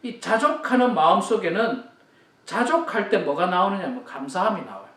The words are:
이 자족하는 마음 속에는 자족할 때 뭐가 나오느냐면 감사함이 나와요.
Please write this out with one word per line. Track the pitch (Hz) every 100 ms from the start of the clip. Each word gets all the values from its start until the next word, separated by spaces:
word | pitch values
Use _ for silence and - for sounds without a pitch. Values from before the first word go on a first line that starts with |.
이 | 240 -
자족하는 | - 220 294 302 - 254 247
마음 | 190 160 190
속에는 | - 226 170 190 233 262 - _ _ _ _ _ -
자족할 | 196 262 330 - 202 202
때 | 208
뭐가 | 147 143 180
나오느냐면 | 180 196 196 160 127
감사함이 | - - 135 180 202 196 123
나와요. | - -